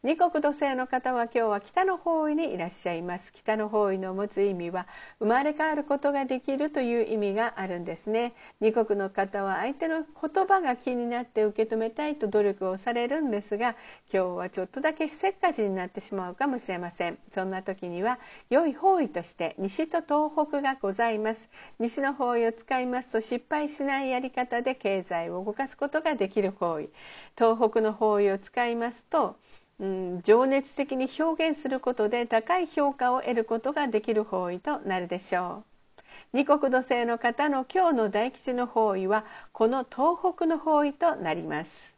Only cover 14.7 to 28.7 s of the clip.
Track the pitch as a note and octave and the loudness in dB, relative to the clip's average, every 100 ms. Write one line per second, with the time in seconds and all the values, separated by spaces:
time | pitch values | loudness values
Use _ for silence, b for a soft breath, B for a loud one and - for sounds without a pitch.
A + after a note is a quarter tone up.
14.7 | C4 D#4 D#4 D#4 - F#4+ G4 F4+ D4+ G#3 | -2 -4 -2 -6 -2 -2 0 -2 0 -2
15.7 | F#3+ F3+ - - G3 F3+ F3+ C#4 B3 - | -2 -4 -10 -8 -6 -6 -2 -2 -2 -4
16.7 | F3+ F3 - F3 - - - F#3+ F#3+ F#3+ | -6 -6 -4 -4 -4 -10 -6 -4 -4 -6
17.7 | F#3+ F3 F3 G#3+ B3 B B - C4+ E4 | -8 -6 -2 -2 -2 B B 2 2 2
18.7 | - F#4+ F#4 C#4 F3 E3+ - E3 - F#3+ | 2 2 4 2 -4 -8 -6 -6 -4 -6
19.7 | F#3+ D#4+ E4+ D#4+ D4 D4+ D4+ D4+ C#4+ C#4 | -2 -2 -2 0 0 2 0 0 0 -2
20.7 | C4 G3 G3 A#3 G#3+ A3 A3 - B B | -2 -4 0 0 0 -2 -4 -10 B B
21.7 | - A#3 C#4+ C#4 C#4 B3 A#3+ A3+ A3+ - | -4 -4 0 -2 0 0 2 2 0 -4
22.7 | C4 B3+ B3 B3+ A3 A3 B3 - D4+ D4 | -2 0 -4 -2 -4 -2 -6 -2 -2 -2
23.7 | D4 C#4 C4+ C4+ B3+ C4 B3+ B3 A#3+ B3+ | -2 -2 0 0 -2 -2 -4 -2 -2 -2
24.7 | C4 G3+ G3 F3+ E3+ E3+ F3+ G3+ G#3 C4+ | -2 0 -2 -2 -4 -4 -6 -6 -6 -8
25.7 | - C#4 D#4 D#4+ C#4 F#3+ G#3+ G3 F#3+ F3 | -4 -2 -2 -2 0 0 0 0 0 -2
26.7 | D#3 D3+ B B B B - A3+ A3+ A3 | -2 -6 B B B B 4 4 6 4
27.7 | A3 A3 G#3+ G#3+ G#3 G3+ G3 G3 - A#3+ | 4 2 2 2 4 4 2 -4 -2 -2